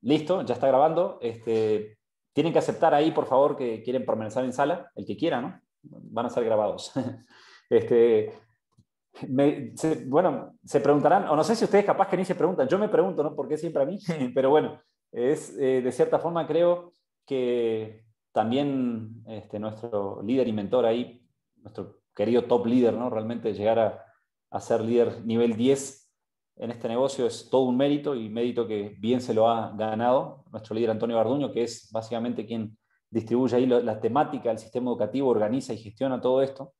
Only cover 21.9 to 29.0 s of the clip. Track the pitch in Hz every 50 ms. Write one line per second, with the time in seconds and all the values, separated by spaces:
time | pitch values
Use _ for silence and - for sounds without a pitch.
21.9 | - _ _ _ _ - 104 107 117 123 117 - 127 120 98 113 120 127 123 117
22.9 | 104 110 120 127 117 110 107 113 120 113 113 113 101 92 104 107 113 113 113 104
23.9 | - - - _ _ _ _ _ _ _ _ _ - - - - 120 113 110 110
24.9 | 120 120 117 107 - - - 113 113 113 117 120 113 104 120 131 139 - - -
25.9 | - - _ _ _ _ _ _ _ _ _ _ _ _ - 113 120 117 - 123
26.9 | 113 120 131 139 131 - 127 113 113 - - - - 131 131 123 123 123 139 143
27.9 | 147 147 143 147 143 123 110 110 107 117 117 123 120 120 117 101 110 104 101 104
28.9 | 101 95